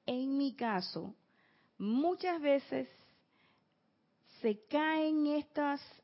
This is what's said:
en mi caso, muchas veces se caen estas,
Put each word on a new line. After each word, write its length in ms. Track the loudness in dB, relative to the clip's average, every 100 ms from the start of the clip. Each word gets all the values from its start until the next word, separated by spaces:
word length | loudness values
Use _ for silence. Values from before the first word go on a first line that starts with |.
| -6
en 320 | -4 0 0
mi 160 | -2
caso, 640 | -2 -2 -2 -2 -8 -10 -14 _ _ _ _ _ -6
muchas 640 | 0 2 2 0 -2 0
veces 480 | 2 2 2 -6 -6 -12 -20 _ _ _ _ _ _ _ _ _ _ _ _ -4
se 220 | -2 -2 -2
caen 600 | 0 2 2 2 2 2
estas, 540 | 0 -2 -2 -2 -2 -8 -18